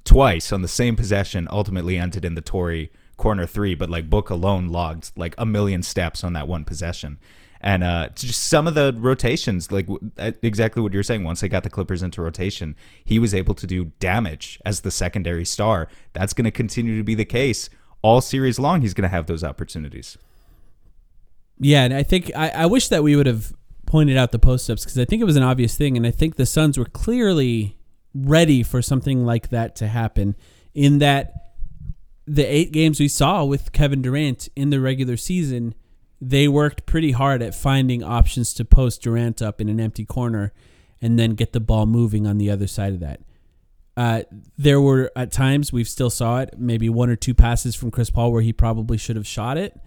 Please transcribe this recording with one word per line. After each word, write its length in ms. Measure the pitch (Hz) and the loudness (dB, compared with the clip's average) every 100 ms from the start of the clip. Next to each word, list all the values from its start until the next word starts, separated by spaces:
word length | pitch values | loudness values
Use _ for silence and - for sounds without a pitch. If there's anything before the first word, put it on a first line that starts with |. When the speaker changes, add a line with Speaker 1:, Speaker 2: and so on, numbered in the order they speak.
| - | 6
Speaker 1:
twice 480 | 127 135 87 - | 8 8 2 -2
on 80 | 98 | -4
the 60 | 87 | -4
same 260 | - 120 113 | -2 0 0
possession, 520 | 98 101 98 95 85 | 0 0 -2 -4 -4
ultimately 460 | 104 101 92 85 92 | -4 -2 -4 -4 -4
ended 260 | 87 92 | -4 -6
in 120 | 85 85 | -6 -8
the 60 | |
Torrey 500 | - 95 87 82 78 _ - - | -6 -4 -4 -4 -8 _ -20 -2
corner 280 | 113 101 85 | 0 0 -2
three, 260 | - 101 80 | -2 -2 -2
but, 140 | 87 | -4
like, 200 | 85 80 | -6 0
Book 200 | 101 - | 0 0
alone 380 | 87 95 98 87 | -2 0 0 -2
logged, 420 | 85 82 82 - - | -4 -4 -6 -14 -10
like, 180 | 85 - | -10 -6
a 80 | 113 | -2
million 340 | 104 104 92 | 0 0 -2
steps 400 | 90 101 82 - | -4 -4 -4 -4
on 100 | 87 | -6
that 140 | 82 71 | -6 -6
one 160 | 87 | -8
possession. 560 | 73 78 85 85 73 73 - - - - | -8 -8 -8 -10 -12 -16 -20 -20 -20 -8
And, 200 | - 95 | -2 0
uh, 240 | 87 85 76 | 0 -2 -4
it's 140 | - | -8
just 200 | 127 - - | -8 -6 0
some 200 | 151 165 | 0 2
of 80 | |
the 220 | 151 139 117 | 2 0 0
rotations, 760 | 123 131 120 139 - 92 - | -2 0 0 -2 -2 -4 -4
like, 140 | 98 87 | -4 -4
w-, 260 | 95 110 - | -8 -10 -8
e-, 140 | 107 - | -8 -4
exactly 400 | 117 104 110 120 | -2 0 -2 0
what 120 | 107 | -2
you're 100 | 98 | -2
saying. 200 | 101 113 | -2 -2
Once 180 | 82 85 | -4 -4
they 60 | 101 | -2
got 120 | 92 | -2
the 80 | 87 | -4
Clippers 320 | - 87 90 | -6 -4 -4
into 180 | 90 90 | -6 -6
rotation, 540 | 82 - 92 - 80 73 - - - | -8 -6 -6 -6 -10 -12 -18 -12 0
he 140 | 110 | 2
was 160 | 117 95 | 2 0
able 180 | 92 | -2
to 140 | 98 87 | -4 -4
do 240 | 90 85 - | -6 -6 -6
damage 600 | 90 101 101 76 - - - | -2 -2 -2 -8 -16 -12 -8
as 140 | 101 | -6
the 80 | 98 | -6
secondary 560 | - 90 107 85 85 87 | -4 -4 -4 -4 -4 -6
star. 420 | - 104 98 78 - - | -2 0 0 -4 -12 -14
That's 200 | - 98 | -6 -4
gonna 160 | - 117 | -2 -2
continue 480 | - 101 - 117 110 | -2 -4 -4 -4 -4
to 60 | |
be 100 | 107 | -2
the 120 | 110 104 | -2 -2
case 440 | 117 139 107 - - - - | -2 -2 -2 -8 -16 -20 -2
all 180 | 107 120 | 4 4
series 360 | - 135 131 120 | 4 0 0 0
long. 240 | 143 180 | 0 2
He's 140 | 113 87 | 0 0
gonna 140 | 92 | 0
have 180 | 90 80 | 0 -4
those 160 | 80 | -4
opportunities. 720 | 80 - 78 85 73 64 - - _ _ _ - - - - - _ _ - - - - | -6 -8 -10 -10 -12 -14 -18 -20 _ _ _ -20 -20 -20 -20 -20 _ _ -20 -20 -20 -2
Speaker 2:
Yeah, 240 | 135 143 | 4 6
and 100 | 127 | 4
I 100 | 135 | 2
think, 280 | 156 185 - - | 0 0 -2 -4
I, 140 | 160 | -4
I 160 | - 170 | 0 2
wish 220 | 254 - | 2 2
that 160 | 160 | 2
we 120 | 151 143 | 4 4
would 120 | 135 | 4
have 260 | 113 - - - - - | 0 -4 -10 -18 -12 0
pointed 320 | 156 151 131 | 4 4 4
out 140 | 123 | 2
the 80 | 113 | 6
post-ups, 460 | 120 127 - 110 - | 6 6 -2 -6 -4
'cause 120 | 131 | -2
I 80 | 123 | 0
think 160 | 220 | 2
it 40 | 220 | 4
was 100 | 147 | 4
an 80 | |
obvious 320 | 127 131 117 - | 4 2 0 0
thing, 200 | 147 123 | 0 0
and 100 | 117 | 0
I 40 | |
think 240 | - 160 156 | 2 0 0
the 100 | 127 | 0
Suns 320 | - 156 135 | 2 2 0
were 80 | 120 | -4
clearly 920 | - - 247 214 170 127 117 101 - - _ _ | -4 -2 0 2 2 0 0 -4 -8 -20 _ _
ready 500 | 139 135 156 170 131 | -6 2 6 6 4
for 180 | 113 127 | 2 0
something 440 | - 131 139 127 120 | 0 0 0 0 0
like 240 | 117 - | 0 -2
that 260 | 120 113 - | -4 -4 -6
to 100 | 107 | -4
happen, 480 | 117 113 - 101 101 - _ _ | -2 -2 0 -2 -4 -10 _ _
in 240 | 147 143 143 | 0 4 4
that 340 | 143 139 - - - - - - - - - - - | 4 2 -2 -12 -14 -8 -8 -8 -12 -14 -16 -18 -4
the 180 | 147 127 | 0 2
eight 260 | 143 175 | 2 0
games 280 | 151 160 147 | 2 2 2
we 80 | 143 | 0
saw 360 | - 143 190 | 2 2 2
with 280 | 139 139 - | 0 -2 -2
Kevin 300 | - 147 139 | 2 2 2
Durant 460 | 127 143 147 123 - - | -2 -2 -2 -4 -10 -4
in 140 | 139 | -2
the 100 | 139 | 0
regular 380 | 131 135 127 117 | 0 -2 -2 -4
season, 580 | - 180 147 123 117 - - _ _ - | -4 -4 -2 -4 -6 -10 -18 _ _ -14
they 280 | 131 139 147 | 0 2 4
worked 380 | 143 147 - - | 4 2 -2 -2
pretty 260 | 165 160 | 0 2
hard 300 | 123 139 131 | 2 0 0
at 120 | 117 - | -4 -4
finding 480 | 135 135 131 120 | 0 2 2 0
options 500 | 92 120 - - 117 | 0 4 4 2 -4
to 100 | - 113 | -2 8
post 360 | 113 123 - | 8 8 0
Durant 400 | 117 113 117 113 | -2 0 0 -2
up 180 | 110 - | -6 -4
in 80 | 107 | -4
an 100 | 110 | -2
empty 260 | 110 113 107 | -4 -6 -6
corner 480 | 127 120 110 101 - _ _ _ - | -4 -2 -2 -4 -8 _ _ _ -6
and 160 | 117 117 | 0 2
then 140 | 113 | 2
get 200 | 110 113 | 2 -2
the 80 | 120 | -2
ball 260 | 110 110 107 | 2 2 4
moving 400 | 120 113 104 104 | 4 2 2 0
on 100 | 101 | 0
the 120 | 101 | 0
other 180 | 98 98 | 0 -2
side 260 | - 98 | -4 -4
of 60 | 95 | -4
that. 220 | 73 - - _ _ _ _ _ _ - | -8 -10 -16 _ _ _ _ _ _ -4
Uh, 240 | 120 113 - 104 - - | -2 -2 -4 -14 -16 0
there 220 | 143 143 | 4 6
were, 320 | 139 135 127 - | 6 4 2 -4
at 160 | 123 | -4
times, 420 | - 131 139 143 | 0 2 2 0
we've 160 | 123 113 | -2 -4
still 220 | - 123 | -2 -2
saw 280 | - 117 123 | -2 -2 -2
it, 140 | - - | -4 -6
maybe 300 | 120 117 113 | -4 -2 0
one 200 | 117 123 | 2 0
or 60 | 117 | 0
two 180 | - | 0
passes 420 | 120 117 117 127 - | 4 4 4 -2 -6
from 160 | 120 | -6
Chris 180 | - 117 | -4 -2
Paul 200 | - 117 | 0 2
where 100 | 117 | 2
he 100 | 113 | 0
probably 440 | 110 117 110 113 110 | 0 0 0 -2 -4
should 180 | - 110 | -4 -8
have 120 | 104 | -8
shot 300 | - 110 147 | -8 -6 -6
it. 200 | 202 - | -8 -12